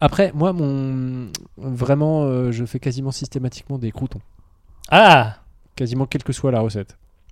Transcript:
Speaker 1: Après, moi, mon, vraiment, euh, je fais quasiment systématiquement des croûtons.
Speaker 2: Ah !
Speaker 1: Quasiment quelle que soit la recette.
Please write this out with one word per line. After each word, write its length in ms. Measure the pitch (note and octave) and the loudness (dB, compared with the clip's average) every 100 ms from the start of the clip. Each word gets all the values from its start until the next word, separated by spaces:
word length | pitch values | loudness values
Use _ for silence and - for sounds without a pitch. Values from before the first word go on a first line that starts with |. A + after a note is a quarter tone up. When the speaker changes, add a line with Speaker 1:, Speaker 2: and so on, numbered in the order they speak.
Speaker 1:
Après, 300 | D3 - G3 D3 | 0 2 0 0
moi, 160 | F3 | -2
mon, 760 | F3+ D3 C#3 C3+ C3 B2+ B2+ A#2 E2 G1+ - | 0 -2 -2 -4 -4 -6 -8 -10 -14 -18 -14
vraiment, 680 | B2+ B2 B2 C#3+ D3+ D#3 | -10 -4 0 2 2 0
euh, 280 | C#3+ B2+ B2+ | 0 0 -2
je 140 | A#2 A#2+ | -2 -6
fais 140 | B2+ | -6
quasiment 320 | - B2+ C3+ | -6 -4 -6
systématiquement 680 | C3 C#3 C3+ B2+ - - C#3 | -8 -8 -6 -6 -8 -10 -8
des 140 | A#2 | -6
croûtons. 260 | - B2+ A2 - - - _ _ - - | -6 -8 -10 -16 -20 -20 _ _ -20 2
Speaker 2:
Ah ! 480 | E3 G#3 D3+ A2 - - - _ - | 8 10 8 6 -4 -18 -20 _ -6
Speaker 1:
Quasiment 280 | B2+ B2+ C3 | -4 -2 -2
quelle 160 | C#3+ | -4
que 100 | - | -6
soit 180 | C3 C3+ | -4 0
la 80 | B2 | 0
recette. 380 | A2+ G#2 F#2+ - _ _ - | 0 -2 -8 -12 _ _ -10